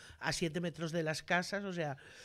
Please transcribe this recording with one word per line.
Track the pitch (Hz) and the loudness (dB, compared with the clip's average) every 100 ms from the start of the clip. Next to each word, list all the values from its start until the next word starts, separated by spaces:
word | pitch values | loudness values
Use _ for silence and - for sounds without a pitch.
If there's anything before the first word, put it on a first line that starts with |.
| - - | -18 -4
a | 127 | 0
siete | 151 170 156 | 2 2 2
metros | 175 151 160 | -2 0 0
de | 170 | 2
las | 156 156 | 2 0
casas, | - 180 180 202 | 2 2 4 0
o | 202 | 0
sea, | 175 151 135 - - | 0 0 -2 -8 -16